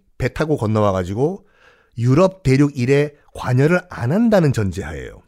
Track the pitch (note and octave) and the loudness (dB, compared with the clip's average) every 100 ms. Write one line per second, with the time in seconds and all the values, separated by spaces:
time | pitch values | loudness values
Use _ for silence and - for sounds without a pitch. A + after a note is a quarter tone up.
0 | _ - B2+ - D#3+ D3 G#2+ A2 G#2 F#2 | _ -6 -6 -4 -2 -2 0 0 2 0
1 | F2+ G2+ D3 G3 _ _ _ _ _ - | -2 -2 -4 -4 _ _ _ _ _ -4
2 | A#2+ C#3 F#3 - C3 C3 D3 C#3+ A#2+ C#3 | 2 4 2 0 0 2 2 0 0 0
3 | D3 - _ - - B2 D3 F3+ - - | 0 -6 _ -12 -2 2 2 2 -4 -8
4 | A#2+ F#3 A#3+ G#3 D#3 A#2 G2 F2+ D2+ D2 | -4 0 2 4 2 0 -2 -4 -10 -10
5 | A#1+ - | -14 -18